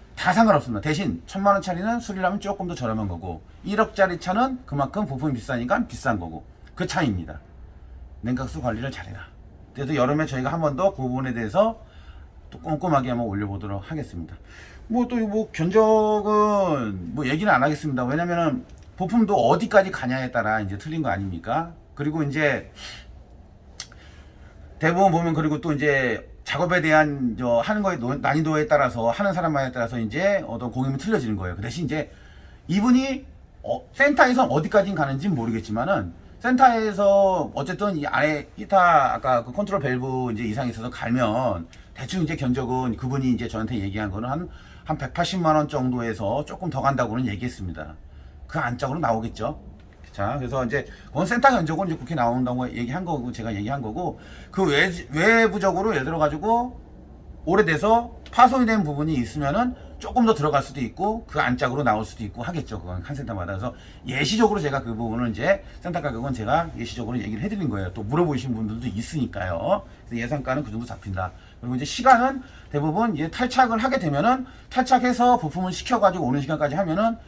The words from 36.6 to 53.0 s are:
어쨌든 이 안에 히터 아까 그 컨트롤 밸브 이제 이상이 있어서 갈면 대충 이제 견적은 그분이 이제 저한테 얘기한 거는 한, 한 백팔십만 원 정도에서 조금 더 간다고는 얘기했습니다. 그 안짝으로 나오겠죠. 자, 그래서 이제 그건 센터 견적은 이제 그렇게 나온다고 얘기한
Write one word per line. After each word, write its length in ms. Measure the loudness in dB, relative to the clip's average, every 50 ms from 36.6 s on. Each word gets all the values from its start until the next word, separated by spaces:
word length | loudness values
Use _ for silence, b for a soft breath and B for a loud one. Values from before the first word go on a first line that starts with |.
| 6 6 6 4 0 0 0 4 4 6 6 6 6 6 4 2 0 -2 -4
어쨌든 420 | -4 -4 -4 -2 -2 -2 -2 -2
이 100 | -2 -2
안에 420 | 0 0 2 2 2 0 -2 -6 -10 -14
히터 200 | -12 -2 4 4
아까 680 | 6 8 8 8 6 6 4 0 0 0 2 2 2 0
그 80 | -2
컨트롤 280 | -4 -4 -2 0 0 0
밸브 520 | 0 0 -2 -2 -2 -2 -2 -2 -2 -2
이제 100 | -4 -4
이상이 280 | -4 -4 -2 -2 -4 -4
있어서 180 | -4 -6 -8 -10
갈면 800 | -8 -6 -2 0 2 2 2 2 2 0 0 0 -2 -4 -8 B B B B B
대충 300 | B -12 -10 -6 -4 -2
이제 120 | -2 -2 -2
견적은 640 | -2 -2 -2 0 -2 -2 -2 -2 -2 -2 -2 -4
그분이 340 | -4 -4 -4 -2 0 2 0
이제 160 | 0 0 -2
저한테 320 | -6 -6 -6 -4 -4 -4 -4
얘기한 320 | -4 -4 -4 -4 -6 -4
거는 160 | -6 -6 -4
한, 220 | -4 -4 -4 -6 -8 B B B B B B B
한 120 | -4 -4
백팔십만 580 | -4 -4 -6 -2 -2 -2 -2 0 0 2 4 4
원 140 | 4 2 0
정도에서 800 | -2 -2 0 0 0 0 -2 -4 -4 -2 -2 -2 -2 -2 -4
조금 240 | -6 -8 -8 -6 -6
더 100 | -4 0
간다고는 460 | 0 0 2 2 0 -2 0 -2 -2
얘기했습니다. 680 | -2 -4 -4 -6 -8 -8 -6 -8 -8 -8 -10 -12 -14 -14 -18 -20 b b b b b b b b
그 120 | -8 -6 -4
안짝으로 400 | -4 -4 -4 -4 -4 -4 -2 0
나오겠죠. 600 | 0 2 0 0 -2 -6 -6 -4 -4 -4 -6 -6 -12 -18 -20 -20 -20 -20 -20 -20 -20 -14
자, 240 | -6 -4 -2 -2 -2 -4
그래서 260 | -4 -4 -2 -2 -2
이제 220 | 0 -2 -4 -4 B B B B
그건 200 | B B -2 0
센터 240 | 0 2 4 4 4
견적은 380 | 4 4 0 0 -2 -2 -2 -2
이제 80 | -4
그렇게 180 | -6 -6 -6 -2
나온다고 540 | 0 2 2 2 0 0 0 -2 -2 -4 -4
얘기한 340 | -4 -4 -4 -4 -4 -6